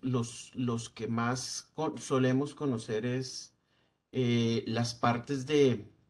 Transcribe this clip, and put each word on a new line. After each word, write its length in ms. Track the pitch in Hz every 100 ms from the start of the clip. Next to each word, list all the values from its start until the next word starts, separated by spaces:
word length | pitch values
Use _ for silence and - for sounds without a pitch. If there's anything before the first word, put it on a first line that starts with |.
los, 480 | 131 127 117 - -
los 380 | - 123 117 -
que 160 | - 110
más 640 | 117 117 127 - - -
con-, 240 | - 156 139
solemos 560 | - 131 131 131 143
conocer 540 | - 143 113 113 107 123
es, 440 | 127 127 - - _ _ _ _ _ _
eh, 520 | 127 123 120 117 113 113
las 260 | 113 117
partes 520 | - 120 120 131 139 131
de 460 | 147 135 107 - _ _